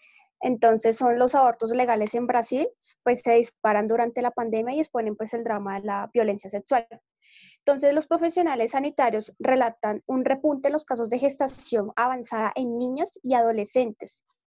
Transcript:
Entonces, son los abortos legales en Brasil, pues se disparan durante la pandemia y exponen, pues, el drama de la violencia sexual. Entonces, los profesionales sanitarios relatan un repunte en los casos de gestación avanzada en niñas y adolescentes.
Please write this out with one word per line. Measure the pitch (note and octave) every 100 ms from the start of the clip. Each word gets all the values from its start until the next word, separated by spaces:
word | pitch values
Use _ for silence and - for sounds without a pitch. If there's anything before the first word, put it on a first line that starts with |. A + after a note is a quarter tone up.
| _ _ _ _
Entonces, | B3+ A3+ A3+ A3 A3+ A3
son | B3 A#3+
los | B3+
abortos | C#4 B3+ A#3 A3+
legales | A#3+ B3 A3 G#3
en | A#3 A#3+
Brasil, | B3 A3+ B3+ G#4 - - -
pues | - B3
se | -
disparan | A#3 A#3 - G#3+ G#3+ G#3+
durante | A3+ A#3 A#3+
la | A#3+
pandemia | B3 A#3 A3 A#3 C#4+
y |
exponen, | D#4 A#3+ A3 G#3
pues, | A3
el | A#3
drama | A3+ G#3 G3 G3
de | G#3
la | G3+ G#3
violencia | A#3+ G#3+ G3+ F#3+
sexual. | G3+ - B3+ A#3 - _ _ _ - - _
Entonces, | - C#4 C#4+
los | D4 D4+
profesionales | E4 E4 F4+ E4+ B3+ A3+
sanitarios | C#4 C#4+ C#4+ B3 G#3+ - -
relatan | - C4 A#3 A3+ G#3+ G#3 -
un | C4 B3+
repunte | C4+ D4+ C#4 C#4
en |
los | D4+
casos | - A#3+ A3+
de | B3
gestación | C4+ C4+ C4+ - - A3+ G#3 -
avanzada | B3 B3+ A#3 A3+ G#3+
en | - B3 A#3
niñas | B3 C4 F4+ -
y | B3+
adolescentes. | B3 A#3 A3+ G#3 B3+ A#3 G#3+ - - _ _